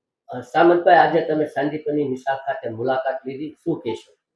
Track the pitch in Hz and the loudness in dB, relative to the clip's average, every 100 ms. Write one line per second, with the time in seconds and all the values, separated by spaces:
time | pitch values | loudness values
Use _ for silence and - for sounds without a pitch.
0 | _ _ - 123 - - 170 175 180 165 | _ _ -14 -14 -4 4 4 6 6 6
1 | 151 160 151 151 151 135 147 151 147 147 | 6 2 0 -2 -2 -4 -4 -4 -4 -2
2 | 135 127 - 135 143 127 120 110 131 131 | -2 -4 -4 -4 -6 -6 -8 -6 -4 -2
3 | 135 - 127 135 151 - 170 151 117 - | -4 -6 -8 -10 -12 -8 -6 -6 -6 -10
4 | - _ _ | -12 _ _